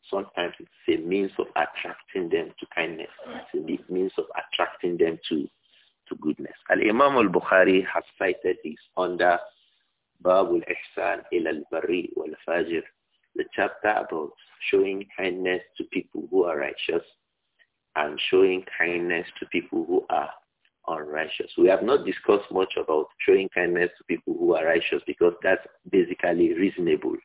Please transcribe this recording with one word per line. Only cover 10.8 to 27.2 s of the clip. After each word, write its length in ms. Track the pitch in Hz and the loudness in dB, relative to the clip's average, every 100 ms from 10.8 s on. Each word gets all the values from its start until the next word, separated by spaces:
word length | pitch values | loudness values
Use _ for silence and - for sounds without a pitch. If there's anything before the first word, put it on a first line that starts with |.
| - - 92 87 - | -8 -4 -4 -4 -2
ila 180 | 90 80 | -2 -2
al-Barri 600 | 78 73 80 - 87 - | -4 -6 -6 -2 -2 -4
wal-Fajir, 680 | - 78 78 - 85 85 82 - _ _ _ _ - | -8 -8 -10 -4 -2 0 -4 -6 _ _ _ _ -8
the 80 | - | -6
chapter 360 | - 101 - 107 | -2 -4 0 0
about 400 | 107 - 82 73 _ _ _ - | 0 -2 -8 -8 _ _ _ 0
showing 340 | 98 98 98 101 - | 2 2 -2 -8 -4
kindness 440 | 95 90 92 90 - - | -4 -2 -2 -2 -4 -14
to 80 | |
people 420 | - 95 - 80 - | -6 -6 -6 -12 0
who 140 | 95 | 2
are 140 | 87 76 | 2 0
righteous 460 | 69 73 - 82 - _ _ _ _ _ _ _ _ 76 | -4 -4 -2 -4 -4 _ _ _ _ _ _ _ _ -4
and 220 | 76 76 - | -4 -4 2
showing 340 | 92 95 92 - - | 4 4 2 -6 -2
kindness 480 | 87 87 87 85 - - | -2 0 -2 -2 -4 -12
to 80 | - | -6
people 380 | 87 - 87 | -6 -4 -6
who 200 | 80 92 - | 0 -2 0
are 220 | 80 73 - _ _ _ _ - | -4 -4 -12 _ _ _ _ -8
unrighteous. 640 | 80 76 76 78 - - - | -8 -6 -6 -6 -8 -8 4
We 100 | 90 | 6
have 140 | 95 | 6
not 240 | 107 143 107 | 4 2 0
discussed 440 | 90 - 101 - | -4 2 2 2
much 220 | 92 95 - | -2 0 -2
about 280 | - 78 - _ - | 0 0 -2 _ 4
showing 220 | 95 95 | 4 4
kindness 360 | - 87 87 87 - | -2 0 0 0 -4
to 60 | |
people 320 | - - - 82 | -6 -6 -4 0
who 160 | 87 | 2
are 100 | 80 | 2
righteous 380 | 80 82 - - - | 2 2 0 -4 -4
because 280 | 73 87 - | 2 2 2
that's 240 | 95 95 - _ 92 | 0 0 -2 _ 0
basically 640 | 98 85 90 87 85 85 | 0 2 -2 -2 2 2
reasonable. 640 | 85 95 90 85 76 - 50 | 2 0 0 0 0 0 -6